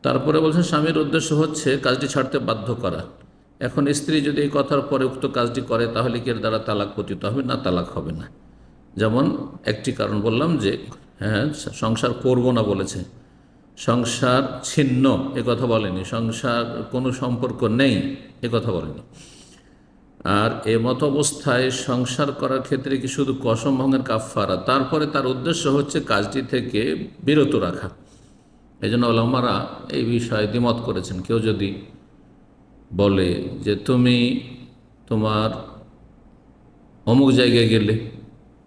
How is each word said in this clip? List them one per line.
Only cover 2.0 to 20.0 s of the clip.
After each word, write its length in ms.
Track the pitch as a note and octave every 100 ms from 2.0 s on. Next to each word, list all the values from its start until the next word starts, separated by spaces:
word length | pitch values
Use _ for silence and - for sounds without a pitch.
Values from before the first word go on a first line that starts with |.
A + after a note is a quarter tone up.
| C#3+
ছাড়তে 320 | C#3+ C3 C#3
বাধ্য 340 | A2+ A2 G2+
করা। 300 | A#2 F#2+ E2 - - - _ _ _
এখন 340 | B2 D3+ C#3+
স্ত্রী 280 | C#3+ D3 D#3
যদি 200 | C#3+ D3
এই 80 | C#3+
কথার 280 | C#3+ C#3 C#3+
পরে 240 | C3+ C3+ C3
উক্ত 220 | C3 C#3
কাজটি 340 | - A#2+ B2
করে 260 | A#2+ A2+ A#2
তাহলে 320 | A#2 A#2+ A#2
কি 100 | A#2+
এর 100 | A2+
দ্বারা 200 | A2 A2
তালাক 280 | A2 G#2 G2+ G#2+
পতিত 300 | F#2+ F#2+ G2+
হবে? 180 | B2+
না, 120 | B2+ B2+
তালাক 420 | G2 F2+ E2+ -
হবে 140 | D2+
না। 160 | D#2 - - - - - - - -
যেমন 500 | A2 A#2+ C#3+ - - - -
একটি 260 | G#2+ -
কারণ 300 | - G#2 G#2+
বললাম 360 | A2 A2+ D#3+ D3+
যে, 200 | G2 - - - - -
হ্যাঁ, 340 | G2+ G#2+ D3
সংসার 600 | D3 - - A2+ A2+ B2
করব 380 | A#2 C3 B2+ B2
না 120 | A#2+
বলেছে, 400 | G#2+ G2 F#2+ G2+ - - - - - - - -
সংসার 800 | - A#2+ A2+ - B2+ B2+ C3+ -
ছিন্ন 680 | - - C3+ B2+ C3+ G2 - B2
এ 80 | A#2
কথা 200 | A#2 B2
বলেনি, 400 | A2+ G2+ F#2 F#2
সংসার 800 | A#2 A2+ A2+ B2+ A#2+ A#2 A#2 G#2+
কোনো 200 | B2+ B2+
সম্পর্ক 520 | B2 B2 A#2+ B2+ -
নেই 520 | A2+ A#2 C#3 G2 F2 - - -
এ 80 | A#2+
কথা 200 | A2+ A#2+
বলেনি। 300 | F2+ D2+ C2+ - - - - - - - - _ _